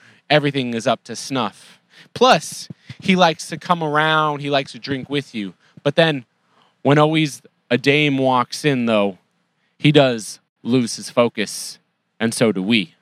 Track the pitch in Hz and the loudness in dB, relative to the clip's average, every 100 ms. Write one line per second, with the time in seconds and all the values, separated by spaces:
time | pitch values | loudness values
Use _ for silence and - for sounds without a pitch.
0 | _ _ - 151 143 139 123 113 120 113 | _ _ 0 0 2 -2 -4 -2 -2 -2
1 | - 110 - 135 104 - - _ _ - | -6 -14 -6 -4 -4 -8 -20 _ _ -20
2 | - - 254 175 - - - - - - | -10 2 4 4 0 -14 -16 -20 -20 -6
3 | 185 185 170 160 - 165 - 170 156 151 | 0 4 4 2 -8 -8 -4 -2 0 0
4 | 156 156 156 147 143 139 139 120 131 135 | 2 2 0 -2 -2 -2 -2 -10 -8 -8
5 | 123 143 139 117 95 - _ _ 143 151 | -6 -6 -6 -8 -8 -10 _ _ -2 2
6 | 160 139 117 _ _ _ _ _ 131 151 | 2 0 -8 _ _ _ _ _ 2 4
7 | 151 160 151 - _ _ - 120 143 147 | 4 2 -2 -6 _ _ -4 0 2 2
8 | 147 135 131 127 120 - 151 131 117 107 | 2 0 0 0 -2 -2 -2 0 0 0
9 | 101 92 _ _ _ _ _ _ 151 147 | 0 -4 _ _ _ _ _ _ 4 6
10 | 131 117 98 - _ _ 117 127 113 - | 4 2 -8 -16 _ _ -2 0 0 -6
11 | 101 - 120 - 98 - - - _ _ | -4 0 0 -2 -8 -10 -14 -18 _ _
12 | _ - 113 - 117 95 95 117 85 _ | _ -6 -4 0 0 0 0 0 -2 _